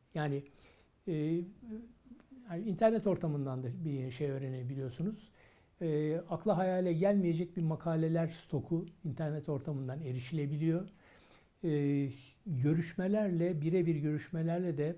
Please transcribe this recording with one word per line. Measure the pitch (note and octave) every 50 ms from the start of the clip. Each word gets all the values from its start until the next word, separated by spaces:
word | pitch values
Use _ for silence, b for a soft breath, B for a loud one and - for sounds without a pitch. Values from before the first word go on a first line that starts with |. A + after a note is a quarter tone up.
| _ _ -
Yani, | D#3 D3+ D3 C#3 C#3 C#3 B B B B B B B B B _ _ _ G3+
e, | E3 D3+ D3+ D#3 E3 E3+ F3 F#3 G#3 - B3+ A3+ G#3+ A3+ A#3 A#3 - - - - - - - - C4 C4 B3 A3+
yani | F3 E3+ G#3+
internet | A3+ F3+ - A3+ A3 A3+ G#3+ -
ortamından | G#3 F3+ E3+ - D#3 D3 C#3+ C#3 C3+ C3 B2+
da | B2+ B2 B2+ - E3
bir | D#3 C#3+ C3+ B2+ B2+
şey | B2 - D3+ C#3+
öğrenebiliyorsunuz. | C3+ C3+ C#3 C3 C3 B2+ B2 B2 C3+ C3+ C3+ B2+ B2+ - D#3+ G#3 A3 - - - b b b b b b b b _ -
E, | F3+ E3 D3+ D3+ D3+ D3+ D#3 E3 E3+ -
akla | E3+ D#3+ - G#3+ F#3
hayale | E3 F#3+ F#3 F#3 F#3 F#3 F3+
gelmeyecek | E3+ D#3+ F#3+ G3 G#3 G3+ F3+ E3+ E3 D#3+ F3+ F3 -
bir | F3+
makaleler | E3 D#3 D#3+ D#3+ - E3+ E3 D#3+ D#3+ D#3+ E3 E3 E3
stoku | D#3+ E3 - - - - C3+ - - E3+ E3 - - - - -
internet | D#3+ B2 - D#3+ D3+ D3+ D3 D3 -
ortamından | D3 C3+ - E3 D3 C3+ C3+ B2+ C3 D3+
erişilebiliyor. | E3 C3 B2+ B2+ B2 - E3 D#3 C#3+ C#3 D3+ D3 D#3+ E3 D#3+ F3 F#3+ - B B B B B B B B B B B B _ _ -
E, | E3+ D3+ D3 C#3+ C#3+ C#3+ C#3 C#3 C3+ B2 - - - - _ -
görüşmelerle, | G#3 D#3 B2 B2+ D3 D#3+ E3 E3 - - - F3+ F#3+ G#3 G#3+ G#3+ G3 F3 E3 E3+ F3 F#3 D3+
birebir | D3 D#3+ E3+ F#3 E3+ E3+ D#3+
görüşmelerle | D3 D3 D3+ D3+ D3 - - - E3 D#3+ E3 E3 F3 F#3 F3 D#3 C#3+
de | D3 D#3 F3